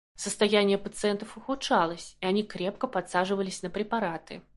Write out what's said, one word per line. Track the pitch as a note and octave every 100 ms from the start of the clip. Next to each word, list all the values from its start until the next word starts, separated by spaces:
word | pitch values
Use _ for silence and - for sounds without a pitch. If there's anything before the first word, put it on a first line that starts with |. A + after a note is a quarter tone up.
| _ -
Состояние | G3+ - G#3 G#3 G3+ G3
пациентов | G3+ - G#3 G3+ A3 -
ухудшалось, | - C4+ - A#3 E3 E3+ - -
и | F#3
они | G#3
крепко | G#3 - F#3 - -
подсаживались | F#3 F3+ F3+ F#3 G3 F#3+ -
на | F3+
препараты. | G3 G#3+ A#3 F#3+ E3 - D3+ -